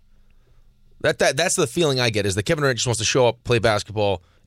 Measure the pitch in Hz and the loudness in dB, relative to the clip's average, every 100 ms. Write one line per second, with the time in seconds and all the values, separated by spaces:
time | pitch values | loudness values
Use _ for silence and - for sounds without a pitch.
0 | _ - _ _ _ - _ _ _ - | _ -20 _ _ _ -20 _ _ _ -4
1 | 143 156 175 139 180 - 147 175 156 131 | -2 2 0 0 -2 0 -2 0 0 0
2 | 120 107 98 92 131 160 139 117 123 113 | 0 0 -2 -2 -2 0 0 0 -2 -2
3 | 104 139 120 113 - 120 113 104 - 107 | 0 2 2 0 0 2 2 0 -2 -2
4 | 104 92 - _ | -2 -2 -6 _